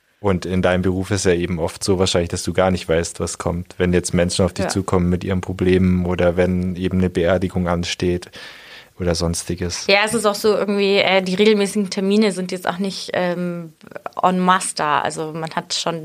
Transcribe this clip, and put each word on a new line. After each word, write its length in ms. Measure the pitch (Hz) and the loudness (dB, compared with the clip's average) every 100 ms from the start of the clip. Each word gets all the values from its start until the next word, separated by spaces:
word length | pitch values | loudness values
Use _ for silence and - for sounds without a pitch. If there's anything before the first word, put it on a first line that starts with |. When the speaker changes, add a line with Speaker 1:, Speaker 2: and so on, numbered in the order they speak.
| _ _ | _ _
Speaker 1:
Und 260 | 101 90 | 0 0
in 160 | 85 92 | 0 0
deinem 220 | 90 90 | 2 2
Beruf 300 | 92 92 92 | 2 0 -2
ist 120 | 101 | 0
ja 100 | 95 | 2
eben 260 | 87 87 85 | 2 2 -2
oft 240 | 82 - | -4 -4
so 160 | - 92 | 0 2
wahrscheinlich, 300 | 95 90 85 | 2 2 0
dass 120 | 90 | -4
du 100 | - | -4
gar 200 | 85 95 | 2 2
nicht 160 | 92 - | 2 0
weißt, 320 | 80 85 - | 0 0 -4
was 180 | 87 - | -8 -4
kommt, 380 | - 85 - - | -4 -4 -8 -2
wenn 140 | 90 | 2
jetzt 200 | 87 - | 2 2
Menschen 320 | 90 87 - | 0 0 2
auf 80 | 87 | 0
dich 120 | - | 0
Speaker 2:
Ja. 40 | 90 | -2
Speaker 1:
zukommen 380 | 101 - 95 87 | -2 0 0 2
mit 140 | 90 | 0
ihren 180 | 95 95 | -2 -4
Problemen 640 | 92 92 92 92 92 90 | -4 -2 2 4 4 2
oder 320 | 87 87 87 87 | 0 2 2 4
wenn 380 | 90 90 92 | 2 2 -2
eben 240 | 87 92 92 | -2 -2 0
eine 120 | 90 | 0
Beerdigung 580 | 92 85 92 90 90 87 | 2 2 2 0 -2 -2
ansteht 600 | 87 87 - 90 87 - - - - - - - - | -2 -2 -2 -2 -2 -6 -18 -18 -20 -20 -20 -20 -6
oder 160 | 87 | -2
sonstiges. 720 | 85 85 85 - 87 87 - - | 0 -2 -4 -6 -4 -4 -4 2
Speaker 2:
Ja, 140 | 196 | 2
es 100 | 214 | 2
ist 120 | 226 202 | 0 -2
auch 80 | |
so 140 | 208 220 202 | 0 0 0
irgendwie, 400 | 202 202 196 202 | 0 0 2 2
äh, 260 | 180 190 | 4 2
die 140 | 185 185 | 0 2
regelmäßigen 540 | 214 208 196 208 190 | 4 4 2 -2 -4
Termine 420 | 208 190 208 214 | -2 0 2 2
sind 180 | 180 180 | 0 -6
jetzt 160 | 185 - | -4 -4
auch 100 | 175 | -4
nicht, 320 | 196 180 - | -4 -6 -6
ähm, 600 | - 180 175 175 175 160 - - - - - | -2 -2 -2 -4 -6 -12 -18 -20 -14 -12 -2
en 200 | 185 185 | 0 2
masse 340 | 185 185 - | 2 2 0
da. 260 | - 151 143 | -4 0 0
Also 320 | - 156 156 | -2 -4 -8
man 180 | 160 160 | -6 -6
hat 200 | - - | -6 -6
schon 200 | - 170 165 | -6 -4 -6